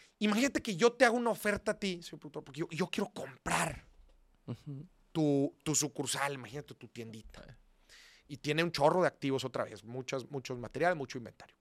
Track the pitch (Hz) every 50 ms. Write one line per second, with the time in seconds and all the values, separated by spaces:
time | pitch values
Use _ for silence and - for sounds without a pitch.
0 | - _ _ - 208 208 208 214 254 277 262 302 285 - 202 156 214 233 233 -
1 | 254 240 220 247 240 233 208 - - 208 202 202 - - 208 - - 196 180 175
2 | 165 - - 151 - 151 - 147 - - 135 143 160 - - 151 190 - - -
3 | 196 - - - - - - - - - - - - - - - - - - -
4 | - - - _ _ _ _ _ _ - 120 - - 147 143 135 151 185 _ _
5 | _ _ - 165 156 147 143 139 139 147 - _ - - 151 - - 143 - -
6 | 139 123 - 139 139 143 143 135 123 104 113 147 143 - 131 - - 113 - 120
7 | 113 113 110 113 104 - - - - - 120 - _ _ _ _ _ - - -
8 | - - - - _ - 151 127 - 143 147 156 165 175 165 - 143 151 165 185
9 | 175 143 - - - 139 135 135 131 131 123 131 117 107 107 104 - 110 117 131
10 | 127 - - 135 117 - 143 139 123 - 131 123 120 107 - 131 151 175 185 156
11 | 139 123 - 131 117 104 - - - - - _